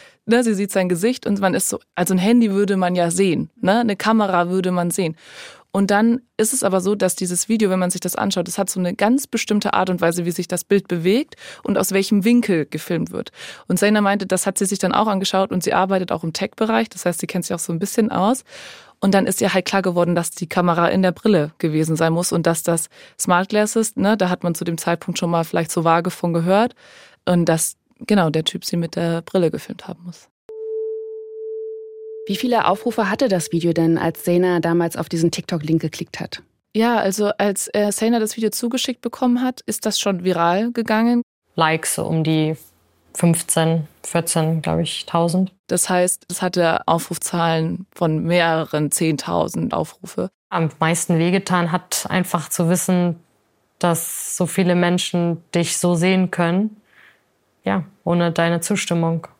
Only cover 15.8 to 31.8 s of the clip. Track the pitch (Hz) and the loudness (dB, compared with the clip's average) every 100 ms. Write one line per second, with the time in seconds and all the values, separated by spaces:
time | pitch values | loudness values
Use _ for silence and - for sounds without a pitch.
15.8 | 190 190 180 165 165 160 196 - 220 226 | 2 0 0 -4 -4 -6 -6 -2 0 0
16.8 | 226 - 180 170 170 185 - 175 - 165 | -2 -4 -4 -4 -4 -4 -4 -6 -4 -4
17.8 | 202 - 214 - 196 262 - - - - | -2 0 0 2 0 0 -6 -20 -20 -20
18.8 | - _ 196 196 185 190 202 185 180 196 | -20 _ 2 4 2 0 0 0 0 0
19.8 | 185 175 175 175 170 - 165 - 180 170 | 0 2 2 0 -2 -6 -4 0 2 4
20.8 | 170 190 185 170 220 185 151 - 165 151 | 2 4 2 2 2 4 2 -2 -2 0
21.8 | 160 160 165 165 170 170 170 165 - 165 | 0 2 2 2 0 0 2 0 0 -2
22.8 | - - - - - 175 190 208 214 226 | -4 -12 -20 -6 0 2 2 0 2 0
23.8 | 220 - 196 214 180 180 175 165 175 165 | -2 0 2 2 0 0 -2 -4 -4 -4
24.8 | - 170 - - 170 170 165 175 165 - | -2 -2 -4 -4 0 0 0 -2 -2 0
25.8 | 165 165 175 - 175 170 170 196 247 - | 2 2 2 -2 -2 0 2 2 2 -4
26.8 | - - - _ - 175 170 165 - - | -20 -20 -20 _ 0 2 4 2 -2 -6
27.8 | _ _ - 208 160 160 160 175 - 175 | _ _ 0 2 4 0 -2 -6 -4 -4
28.8 | 165 170 170 170 165 190 170 - - - | -2 -2 -2 -2 -2 0 2 0 -8 -14
29.8 | - 165 175 - _ _ - 440 440 440 | -12 -14 -14 -18 _ _ -18 -12 -8 -6
30.8 | 440 440 440 440 440 440 440 440 - - | -6 -6 -10 -12 -14 -12 -10 -8 -8 -10